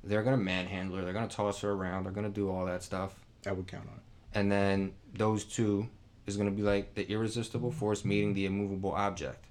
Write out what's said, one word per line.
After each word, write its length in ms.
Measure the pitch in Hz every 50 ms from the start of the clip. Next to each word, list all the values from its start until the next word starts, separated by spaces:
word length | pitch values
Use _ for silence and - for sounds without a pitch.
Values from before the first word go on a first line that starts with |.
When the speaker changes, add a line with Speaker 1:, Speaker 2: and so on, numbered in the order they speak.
| -
Speaker 1:
they're 200 | 98 104 107 110
gonna 140 | 127 135
manhandle 600 | 127 98 92 92 92 90 90 101 92 92 95 90
her. 60 | 95 90
They're 100 | 90 92
gonna 140 | 107 117
toss 340 | 110 - - 104 101 98 -
her 100 | - 104
around. 320 | 101 95 95 90 90 95 92
They're 60 | 95
gonna 180 | 92 104 104 104
do 200 | 95 104 101 98
all 160 | 92 92 90
that 160 | 92 90 90
stuff. 380 | 90 - 95 92 95 95 - - - - - - -
Speaker 2:
I 60 | 101
would 160 | 98 92 92
count 200 | - - - -
on 100 | - -
it. 40 | - - - - - - - -
Speaker 1:
And 140 | 104 101 101
then 420 | 101 101 98 98 98 98 95 95 - - - - -
those 300 | 98 107 110 110 104 -
two 420 | - - - 113 104 101 101 110 123 - - - - - - -
is 120 | - 101
gonna 140 | 101 101 101
be 120 | 98 104 104
like 320 | 104 101 101 98 - -
the 140 | 107 95 92
irresistible 640 | 104 110 113 110 104 117 113 - - 123 117 123
force 320 | - - 101 107 107 101 -
meeting 300 | 101 101 104 104 104 98
the 120 | 95 95
immovable 480 | 95 98 101 101 98 98 92 98 95 73
object. 520 | 95 101 101 95 85 76 65 60 - - -